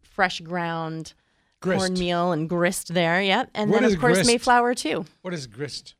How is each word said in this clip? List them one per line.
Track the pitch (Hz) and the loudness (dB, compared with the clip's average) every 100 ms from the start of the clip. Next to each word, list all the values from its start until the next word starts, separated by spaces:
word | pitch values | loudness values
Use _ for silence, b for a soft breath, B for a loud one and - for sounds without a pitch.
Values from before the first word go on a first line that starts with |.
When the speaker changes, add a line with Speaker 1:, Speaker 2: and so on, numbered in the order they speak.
Speaker 1:
fresh | _ - 185 - | _ -2 -2 -2
ground | 165 180 170 165 160 160 156 _ _ _ _ _ | -8 -6 -4 -4 -6 -8 -12 _ _ _ _ _
Speaker 2:
Grist. | 185 185 | -2 0
Speaker 1:
cornmeal | 185 180 175 175 175 | 0 -2 0 0 0
and | 160 160 | 0 -2
grist | 175 175 190 - | 0 0 0 -4
there. | 175 165 175 | 0 2 2
Yep. | 196 196 - | 2 0 0
And | - - | -4 2
Speaker 2:
What | - | 4
Speaker 1:
then, | 233 | 4
Speaker 2:
is | |
Speaker 1:
of | 185 | 2
course, | 240 - | 4 4
Speaker 2:
grist? | 240 | 4
Speaker 1:
Mayflower | 240 - 240 240 | 2 4 4 4
too. | 240 - - - _ | -2 -4 -4 -8 _
Speaker 2:
What | 185 | -10
is | 175 127 | -8 -10
grist? | 107 143 - - | -12 -10 -12 -18